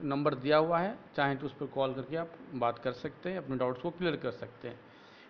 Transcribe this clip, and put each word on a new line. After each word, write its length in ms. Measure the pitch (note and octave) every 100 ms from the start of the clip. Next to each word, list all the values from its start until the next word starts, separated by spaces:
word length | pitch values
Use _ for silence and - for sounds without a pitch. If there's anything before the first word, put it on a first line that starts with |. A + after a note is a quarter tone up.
नंबर 300 | D3+ C#3 D3
दिया 220 | B2+ C3+ D3+
हुआ 220 | E3 E3+
है, 200 | F#3+ B3 - -
चाहें 220 | C#3 C3+
तो 80 | D3
उस 60 |
पर 140 | - C#3
कॉल 280 | C#3 C3+
करके 220 | B2+ B2+ D#3+
आप 160 | E3 - -
बात 240 | B2+ A#2+ A#2
कर 140 | B2+
सकते 380 | B2 D3+ - F3+
हैं, 80 | F#3+
अपने 180 | C3+ C3
डाउट्स 260 | B2+ B2+
को 80 | E3+
क्लियर 260 | E3+ F3 C#3+
कर 140 | B2
सकते 380 | - G2 - A#2+
हैं। 120 | A#2+ - - - -